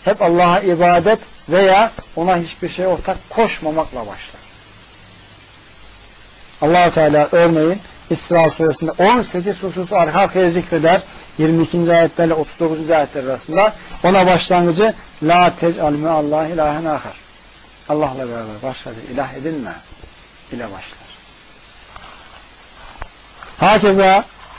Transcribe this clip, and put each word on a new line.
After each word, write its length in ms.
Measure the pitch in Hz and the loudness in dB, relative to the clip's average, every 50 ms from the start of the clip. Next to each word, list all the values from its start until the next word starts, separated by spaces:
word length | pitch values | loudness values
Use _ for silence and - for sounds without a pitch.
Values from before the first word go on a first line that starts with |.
| - | -4
hep 160 | 185 214 202 | -2 -2 0
Allah'a 380 | 202 170 170 175 180 175 175 196 | 0 2 2 2 2 2 2 2
ibadet 600 | 202 190 175 160 175 175 175 175 170 208 220 214 - - - - - - | 0 0 0 2 4 4 4 4 4 2 0 0 -2 -14 -20 -16 -6 0
veya 420 | 160 190 196 190 190 196 226 220 - - - - - | 2 4 4 6 4 4 4 2 -2 -10 -18 -12 -8
ona 220 | 156 170 180 185 | -4 -2 0 0
hiçbir 320 | 175 170 156 - - 185 165 | 0 -2 -6 -10 -10 -10 -10
şey 180 | - - 180 | -6 -4 -2
ortak 300 | 190 175 143 - 190 185 - - - | -2 -2 -2 -4 -6 -6 -8 -8 -8
koşmamakla 720 | - - 226 202 - - 160 156 156 160 156 - - 123 | -2 -2 -2 -2 -2 -6 -6 -4 -4 -4 -4 -6 -8 -12
başlar. 460 | 113 104 95 - - - - - - - - - - - - - - - - - - - - - - - - - - - - - - - - - - - - - - - - - - - - - - - - - | -12 -12 -14 -16 -18 -20 -20 -20 -20 -20 -20 -20 -20 -20 -20 -20 -20 -20 -20 -20 -20 -20 -20 -20 -20 -20 -20 -20 -20 -20 -20 -20 -20 -20 -20 -20 -20 -20 -20 -20 -20 -20 -20 -20 -20 -20 -20 -20 -20 -18 -10 -4
Allah-u 300 | 151 156 170 180 175 165 | 0 2 4 4 4 4
Teala 380 | - 165 156 151 147 151 147 - | 4 2 2 4 4 2 2 2
örneğin 480 | - 170 170 170 165 156 156 165 185 208 - - - - - - | 2 4 4 4 4 2 2 0 -2 -4 -8 -18 -20 -14 -8 -6
İsra 420 | 165 - - - 175 165 165 156 | -6 -6 -4 0 2 2 2 2
suresinde 400 | - - 160 160 143 - 165 160 | 0 0 -2 -2 -2 -2 -6 -6
on 300 | - - 175 202 240 247 | -2 0 2 2 2 2
sekiz 420 | 196 - - 180 175 208 196 - - | 0 -4 -6 -6 -4 -4 -6 -6 -8
hususu 320 | 185 156 185 180 175 214 | -8 -8 -8 -6 -2 0
arka 240 | 185 170 156 151 190 | 0 0 2 2 0
arkaya 300 | 202 170 - 185 185 170 | 0 0 2 0 0 2
zikreder. 520 | 170 175 160 - 175 160 151 160 180 202 - - - - - - - | 0 -2 -4 -2 -2 0 2 2 2 2 0 -6 -20 -20 -20 -12 -4
Yirmi 260 | - 156 160 165 165 160 | -2 0 2 2 0 0
ikinci 320 | - - 175 170 165 170 | 0 -2 -2 0 2 4
ayetlerle 380 | 170 165 160 - - 170 165 165 | 4 2 2 0 0 0 0 0
otuz 260 | 156 147 - - - | -2 -4 -6 -4 -4
dokuzuncu 360 | 170 160 160 156 160 151 165 | -4 -2 -2 -4 -2 0 2
ayetler 280 | 156 143 135 - 147 127 | 2 0 -2 -4 -8 -6
arasında 500 | 131 131 120 - - 156 185 208 214 - - - - - - - | -6 -6 -8 -8 -4 0 0 0 0 0 -4 -18 -18 -10 -2 0
ona 220 | 175 190 196 185 | 2 4 4 4
başlangıcı 680 | 185 180 175 - - 185 175 175 175 160 170 214 220 208 - - - - - 151 | 4 4 2 2 2 2 2 2 2 2 2 2 0 0 -4 -12 -20 -10 -4 0
"La 320 | 156 170 175 180 170 170 | 2 4 4 4 4 2
tec'al 360 | - 165 170 170 196 170 151 | 0 -2 -2 -2 0 -2 -2
me'allahi 600 | 147 147 151 165 160 156 147 147 151 156 160 156 | -2 -2 -2 -2 -2 -2 -2 -2 -2 -2 -2 -4
ilahen 340 | 175 160 151 147 147 156 165 | -2 -2 -2 -2 -2 -4 -4
ahar." 280 | 160 151 131 - - - - - - - - - - - - - - - - - - | -6 -6 -6 -8 -12 -18 -18 -20 -20 -20 -20 -20 -20 -20 -20 -20 -20 -20 -16 -8 -6
"Allah'la 400 | 151 151 151 139 131 135 131 120 | -4 -2 -2 -4 -4 -8 -10 -10
beraber 260 | 117 117 110 107 107 107 123 | -10 -12 -12 -12 -14 -12 -10
başka 280 | 131 123 - - 127 | -10 -10 -12 -14 -16
bir 220 | 117 113 117 120 123 | -16 -16 -16 -10 -8
ilah 200 | 135 135 135 135 | -8 -8 -8 -10
edinme" 380 | 139 135 160 160 147 117 101 - - - - - - - - - - - - - - - - | -10 -10 -8 -8 -8 -10 -12 -14 -18 -20 -20 -20 -20 -20 -20 -20 -20 -20 -20 -20 -20 -20 -16
ile 120 | 127 120 120 | -14 -14 -12
başlar. 360 | 107 98 90 - - - - - - - - - - - - - - - - - - - - - - - - - - - - - - - - - - - - - - - - - - - - - - - - - - - - - - - | -14 -14 -16 -18 -20 -20 -20 -20 -20 -20 -20 -20 -20 -20 -20 -20 -20 -20 -20 -20 -20 -20 -20 -20 -20 -20 -20 -20 -20 -20 -20 -20 -20 -20 -20 -20 -20 -20 -20 -20 -20 -20 -20 -20 -20 -18 -18 -18 -18 -20 -20 -20 -20 -20 -20 -20 -12 -4
Hakeza 680 | - 170 185 214 214 202 202 190 196 196 190 190 202 233 - - - - - - | 0 2 4 4 4 4 4 4 4 4 4 4 4 2 -2 -14 -20 -20 -18 -8